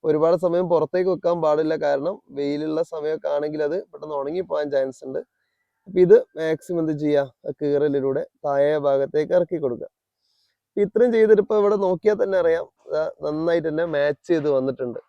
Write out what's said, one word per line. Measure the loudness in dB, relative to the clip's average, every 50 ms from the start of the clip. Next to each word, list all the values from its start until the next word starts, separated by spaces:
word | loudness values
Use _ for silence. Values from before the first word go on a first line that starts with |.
| 0 0
ഒരുപാട് | 0 2 2 2 2 2 0
സമയം | 0 0 0 0 2
പുറത്തേക്ക് | 0 0 0 0 -2 -2 0 0
വെക്കാൻ | -2 0 -2 -2 -2 0 0
പാടില്ല, | 0 2 2 0 -2 -2 -2 0
കാരണം | -2 -2 0 -2 -6 -8 -8 _ _ -8 -6
വെയിലുള്ള | -4 -4 -4 -4 -4 -4 -4 -4 -6 -6
സമയമൊക്കെ | -6 -8 -6 -6 -6 -4 -4 -4 -4
ആണെങ്കിൽ | -4 -4 -4 -4 -4 -4 -4
അത് | -4 -6 -8 _
പെട്ടെന്ന് | -16 -16 -12 -10 -8 -8
ഉണങ്ങിപ്പോകാൻ | -6 -6 -6 -8 -6 -4 -4 -4 -4 -2 -2
ചാൻസ് | -2 -2 -4 -6 -12 -14
ഉണ്ട്. | -10 -10 -10 -10 _ _ _ _ _ _ _ _ _ _ _ _
അപ്പൊ | -4 2 2 6
ഇത് | 8 8 6 6 _ _ -6
മാക്സിമം | -2 -2 -2 -2 -4 -6 -4 -2
എന്ത് | -2 -2 -2 -2
ചെയ്യുക? | 0 0 2 2 0 -2 _ _ _ -12
ആ | -8 _
കീറലിലൂടെ | -4 -2 0 0 0 0 0 -2 -2 -2 -2 -4 -6 -8 _ _ -6
താഴെ | -4 0 2 2 2 2 0 0
ഭാഗത്തേക്ക് | 0 0 0 0 0 -2 -2 -2 2 2 0
ഇറക്കി | 0 0 -4 -4 -4
കൊടുക്കുക. | -4 -6 -6 -10 -16 _ _ _ _ _ _ _ _ _ _ _ _ _ _ _ _
അപ്പൊ | _ -2 -2
ഇത്രയും | 0 _ 2 2 4 6
ചെയ്തിട്ട് | 4 6 6 6 4 4
ഇപ്പൊ | 2 2 2
ഇവിടെ | 2 2 2 2 0
നോക്കിയാൽ | 0 -2 2 2 0 2 2
തന്നെ | 0 0 2 2
അറിയാം, | 2 2 0 0 -2 -8 _ _ _ -6
ദാ | -4 -2 -2 -4 -6 _ -6
നന്നായിട്ട് | -6 -4 -2 0 0 0 0 0 -2
തന്നെ | -2 -2 -4 -2 0
മാച്ച് | 0 0 0 -2 _ _ 0
ചെയ്ത് | 0 0 2 2 0
വന്നിട്ടുണ്ട്. | 2 0 -2 -4 -4 -8 -8 -8 -12 _